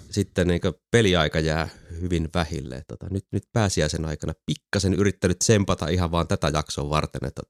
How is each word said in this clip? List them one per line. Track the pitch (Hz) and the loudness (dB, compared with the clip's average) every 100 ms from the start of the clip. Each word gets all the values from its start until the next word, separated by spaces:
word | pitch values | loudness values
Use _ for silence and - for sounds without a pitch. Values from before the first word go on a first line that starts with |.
| - | -2
sitten | - 98 - 87 | -2 -2 0 2
niin | 87 | 2
kuin | 98 - _ | 0 -4 _
peliaika | 117 104 87 76 80 | 4 6 4 2 2
jää | 78 78 78 - - 82 | 0 0 -2 -8 -16 -8
hyvin | 90 85 80 | -2 -2 -2
vähille. | 90 82 80 69 65 - | -2 -4 -6 -8 -12 -12
Tota, | - 92 | -12 -6
nyt, | 95 - | -6 -4
nyt | 101 - | -6 -4
pääsiäisen | 117 101 - 76 80 | 0 0 2 0 -2
aikana | 78 76 78 78 - | -4 -6 -6 -8 -6
pikkasen | 151 _ 98 98 | -8 _ -2 2
yrittänyt | 95 101 - 92 90 | 2 2 2 0 2
tsempata | - 107 98 90 78 | 2 4 2 -2 0
ihan | 90 85 | 0 2
vaan | 82 82 | 0 0
tätä | 98 80 | 0 0
jaksoa | 76 73 - 71 | 0 -2 -4 -2
varten, | 76 73 67 - | -2 -2 -4 -8
että | - - | -8 -14